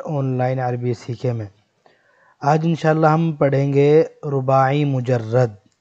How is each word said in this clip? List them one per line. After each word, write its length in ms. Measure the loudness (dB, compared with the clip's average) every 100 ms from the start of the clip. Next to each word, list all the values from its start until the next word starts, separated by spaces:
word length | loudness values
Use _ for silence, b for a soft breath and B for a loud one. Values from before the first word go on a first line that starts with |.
| -6
ऑनलाइन 520 | -4 -2 -2 -2 -2
अरबी 340 | -4 -4 -4
सीखे 400 | -6 -8 -6 -6
में। 160 | -6 -8 _ _ _ _ b b b b b
आज 220 | 0 0 0
इंशाल्लाह 480 | 0 0 2 2
हम 200 | 2 0
पढ़ेंगे 760 | 0 0 0 0 2 4 4 2 -4 -6
रुबाई 600 | -4 0 2 2 0 0
मुजर्रद। 720 | -2 -2 -4 0 0 0 -4 _ _